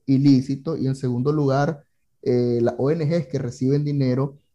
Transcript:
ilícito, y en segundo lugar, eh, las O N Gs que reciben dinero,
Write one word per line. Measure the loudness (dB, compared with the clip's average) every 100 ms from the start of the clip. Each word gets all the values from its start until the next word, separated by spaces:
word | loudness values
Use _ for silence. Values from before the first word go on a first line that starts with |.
ilícito, | 0 4 6 4 2 -6 -6 -4
y | -4
en | -2
segundo | -4 -2 0
lugar, | 0 2 2 0 -4 _ _ _ _
eh, | -2 0 0 0
las | 0 0
O | -2
N | 0 -2
Gs | -2 -4
que | -6
reciben | -6 -4 0 0
dinero, | 0 -2 0 0 -4 -8 _